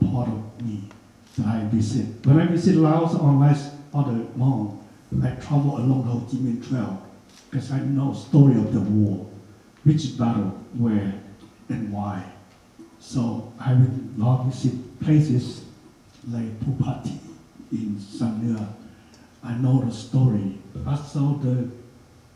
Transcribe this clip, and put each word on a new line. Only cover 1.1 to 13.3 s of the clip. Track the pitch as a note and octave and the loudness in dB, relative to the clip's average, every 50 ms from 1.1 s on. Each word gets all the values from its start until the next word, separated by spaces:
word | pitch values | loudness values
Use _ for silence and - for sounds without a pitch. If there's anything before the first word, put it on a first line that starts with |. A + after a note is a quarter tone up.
| - _ - - - - | -20 _ -20 -10 -6 -4
that | G#2+ G#2+ | -2 0
I | A2+ A2 G#2+ | 0 -2 0
visit. | G#2+ A#2+ A2 - - - A#2+ G#2 - - - - | 0 2 2 2 2 0 -2 -2 -4 -6 0 4
When | C3+ C#3+ E3 | 6 6 6
I | F3+ F3 | 6 4
visit | E3+ E3 - F3+ D#3 D#3+ | 2 2 4 4 4 6
Laos | D#3+ D#3 D#3+ E3 E3 D#3+ - | 6 4 4 2 2 0 0
or | - D3+ C#3 | 2 4 4
unless | C#3 C3+ C#3+ D3 C#3+ - - - - - - - - | 6 6 6 6 6 4 0 -6 -14 -16 -14 -6 -2
other | C#3+ C#3 A#2+ A#2 A2+ A2+ - - B2 | -2 -2 0 -2 -4 -6 -6 -4 0
Hmong, | B2+ C3+ B2+ G#2+ G#2 G#2 G2 - - - - - - - - B2+ | 0 2 2 0 -2 -6 -8 -10 -18 -20 -20 -20 -12 -6 -4 -2
I | B2+ B2+ - | -2 -2 -2
travel | - - - D3+ C#3+ C#3 C#3 - - | -6 -4 -2 0 0 2 0 0 0
along | A#2+ C3 C3 C3 A#2 | 0 0 2 2 0
the | A#2 | -2
Ho | A#2 - | -2 -4
Chi | - - C3+ A#2+ | -4 -6 -4 -4
Minh | C3 A#2+ A#2 - - - | -2 -2 -2 -4 -4 -4
Trail | C3+ A#2+ G#2 - - - - - - - - - - - - - | -4 -4 -4 -4 -6 -10 -12 -16 -20 -20 -20 -20 -20 -20 -14 -8
because | - B2+ - - | -6 -6 -6 -4
I | C3+ C3+ | -4 -4
know | B2+ C3+ C#3 C3+ C#3 C3 G#2+ | -2 -2 0 0 0 -2 -4
story | - - - - D3+ C#3 C3+ A#2+ | -6 -4 4 8 8 8 8 8
of | A2 G#2 G#2+ A#2 | 6 4 2 0
the | G#2+ | 0
war, | G2 G#2 G#2 G#2+ G#2 G2+ F#2 - - - - - - - - - _ _ _ _ - | 0 2 2 2 2 2 0 -2 -8 -12 -16 -20 -20 -20 -20 -20 _ _ _ _ 2
which | D3 D3+ D#3 - - - - | 4 4 4 2 -4 -4 -2
battle, | A#2 A#2 A2+ G#2+ F#2+ F#2 - - - - - | -2 0 0 0 -2 -4 -6 -8 -12 -10 -4
where, | B2 A#2+ A2+ G#2+ G2+ G2 G2 G2 - - - - - - - - - - - | -2 0 0 0 0 0 -2 -6 -8 -12 -18 -20 -20 -20 -20 -20 -16 -10 -8
and | - A#2 A2 G2+ G2+ | -6 -6 -6 -6 -6
why. | G2+ G2+ G2+ F#2+ F#2 F2+ - - - - - - - _ _ _ - - - - - | -6 -6 -6 -6 -8 -10 -14 -16 -20 -20 -20 -20 -20 _ _ _ -20 -20 -20 -20 -20
So | - - - B2+ A#2 A#2 | -14 -8 -4 -4 -2 -2